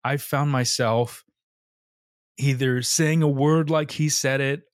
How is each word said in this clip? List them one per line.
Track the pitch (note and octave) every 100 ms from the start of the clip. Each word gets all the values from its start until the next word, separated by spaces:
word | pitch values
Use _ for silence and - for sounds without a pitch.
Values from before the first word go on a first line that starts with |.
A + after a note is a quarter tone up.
I | B2 C#3
found | - C#3 C#3+
myself | C3 A#2+ - A#2 A2+ A#2+ - _ _ _ _ _ _ _ _ _ _ _ -
either | C#3 B2+ C3 B2+
saying | A#2+ - D#3 D#3+
a | D3+
word | C#3 D3 D#3+ D3+
like | D#3 D3+
he | - D3+
said | C#3+ C#3 C3+
it | C3+ C#3+ _